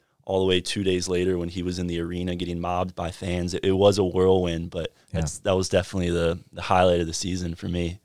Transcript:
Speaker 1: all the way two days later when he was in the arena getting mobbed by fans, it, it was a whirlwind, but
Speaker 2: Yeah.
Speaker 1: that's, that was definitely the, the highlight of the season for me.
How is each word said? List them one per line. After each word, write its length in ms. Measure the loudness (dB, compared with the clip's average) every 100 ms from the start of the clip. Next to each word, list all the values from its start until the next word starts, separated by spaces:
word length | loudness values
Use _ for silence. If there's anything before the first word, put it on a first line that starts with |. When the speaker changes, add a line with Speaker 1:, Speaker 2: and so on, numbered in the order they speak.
| _ _
Speaker 1:
all 160 | -4 0
the 60 | 2
way 160 | 2
two 220 | 0 -2
days 260 | 0 0 0
later 260 | 0 0 0
when 140 | -4
he 140 | -4
was 160 | -4 -4
in 80 | -4
the 120 | -4
arena 360 | -4 -4 -4 -4
getting 240 | -4 -4
mobbed 360 | -4 -2 -4 -4
by 140 | -8
fans, 460 | -6 -4 -2 -2 -2
it, 100 | 2
it 60 |
was 260 | 6 6 6
a 60 |
whirlwind, 640 | 2 4 4 4 2 -2 -6
but 240 | -6 -8 _ _
Speaker 2:
Yeah. 100 | -4
Speaker 1:
that's, 180 | -4 -4
that 140 | 0
was 140 | 0 2
definitely 440 | 0 0 -2 -2
the, 280 | 0 0 -2 -8
the 80 | -10
highlight 400 | 0 4 4 4
of 60 | 0
the 60 |
season 420 | -4 -4 -4 -4 -6
for 120 | -6
me. 320 | -4 -4 -4